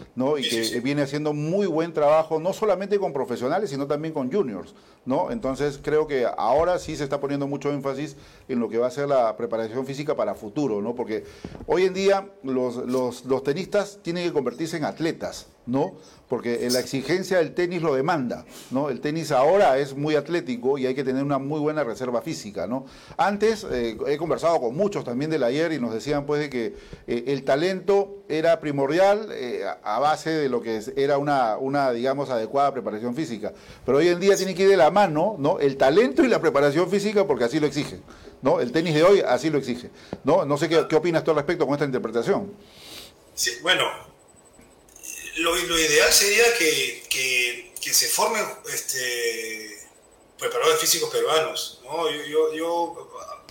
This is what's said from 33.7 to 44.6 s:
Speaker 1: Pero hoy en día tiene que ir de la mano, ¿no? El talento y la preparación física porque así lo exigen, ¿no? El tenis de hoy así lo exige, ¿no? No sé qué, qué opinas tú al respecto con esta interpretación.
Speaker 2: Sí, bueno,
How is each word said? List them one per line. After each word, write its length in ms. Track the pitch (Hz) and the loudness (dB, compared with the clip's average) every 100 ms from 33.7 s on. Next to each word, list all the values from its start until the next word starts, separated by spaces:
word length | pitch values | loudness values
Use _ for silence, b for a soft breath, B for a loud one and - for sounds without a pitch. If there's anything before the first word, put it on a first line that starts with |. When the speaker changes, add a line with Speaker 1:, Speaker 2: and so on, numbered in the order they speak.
| B - | B 2
Speaker 1:
Pero 140 | 135 | 4
hoy 80 | 175 | 4
en 120 | 175 | 4
día 160 | 196 196 | 4 4
tiene 200 | 190 185 | 0 2
que 80 | |
ir 60 | 196 | 6
de 80 | 190 | 8
la 120 | 151 | 6
mano, 460 | 196 190 151 196 202 | 6 4 2 0 0
¿no? 220 | 143 - | 0 2
El 180 | 139 135 | 2 4
talento 460 | 135 175 262 - | 4 6 4 4
y 40 | 254 | 4
la 140 | 202 | 4
preparación 480 | 156 139 147 151 180 | 2 4 4 4 2
física 380 | 202 208 208 165 | 0 2 2 2
porque 160 | 120 | 2
así 160 | 120 151 | 0 2
lo 80 | 147 | 0
exigen, 360 | 143 156 92 - B B - | -2 -6 -10 -18 B B -4
¿no? 180 | 131 170 | 0 2
El 100 | 123 | 2
tenis 240 | 156 175 151 | 0 2 6
de 80 | |
hoy 160 | 160 131 | 8 6
así 300 | 117 123 160 | 4 2 2
lo 80 | 143 | 0
exige, 320 | 120 117 98 B B B | -2 -6 -10 B B B
¿no? 200 | 131 185 143 | 2 2 2
No 120 | 143 | 0
sé 120 | 160 | 2
qué, 160 | 160 - | 2 4
qué 60 | 156 | 2
opinas 280 | 175 160 | 2 2
tú 80 | 175 | 2
al 60 | 151 | 0
respecto 280 | 147 160 131 | 0 0 0
con 80 | 143 | 0
esta 100 | 143 | 0
interpretación. 640 | 123 110 117 135 151 101 - B B B B B - _ - | -2 -2 -2 0 -2 -4 -14 B B B B B -20 _ -6
Speaker 2:
Sí, 160 | - - | -4 -2
bueno, 220 | 165 165 120 - - - _ _ _ - | 0 0 0 -6 -14 -20 _ _ _ -20